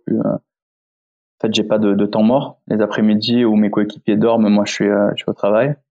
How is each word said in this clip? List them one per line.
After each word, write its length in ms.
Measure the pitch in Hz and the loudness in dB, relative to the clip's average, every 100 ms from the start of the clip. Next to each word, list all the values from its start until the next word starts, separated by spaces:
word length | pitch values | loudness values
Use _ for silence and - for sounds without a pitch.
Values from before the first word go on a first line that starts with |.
| - | -6
plus, 120 | 113 | -4
euh... 20 | |
En 1200 | 113 107 _ _ _ _ _ _ _ _ _ _ 110 | -2 -4 _ _ _ _ _ _ _ _ _ _ -4
fait, 60 | |
j'ai 100 | 104 | -2
pas 140 | 107 110 | -2 0
de, 160 | 104 | 0
de 120 | 98 104 | 0 0
temps 160 | 110 | 0
mort. 380 | 110 135 143 - - | 2 2 -2 -10 -6
Les 120 | 107 | -2
après-midi 640 | 104 - 107 107 117 120 | -2 0 0 0 0 0
où 120 | 120 107 | 2 2
mes 140 | 104 | 0
coéquipiers 460 | 104 104 - - 104 | 0 -4 -4 -2 0
dorment, 320 | 113 113 107 | 2 2 2
moi, 160 | 104 101 | 2 0
je 60 | |
suis, 160 | - 104 | -2 0
euh, 220 | 101 104 - | 0 0 -2
je 60 | |
suis 80 | - | -6
au 20 | |
travail. 420 | - 101 107 135 147 _ | -4 0 0 0 -4 _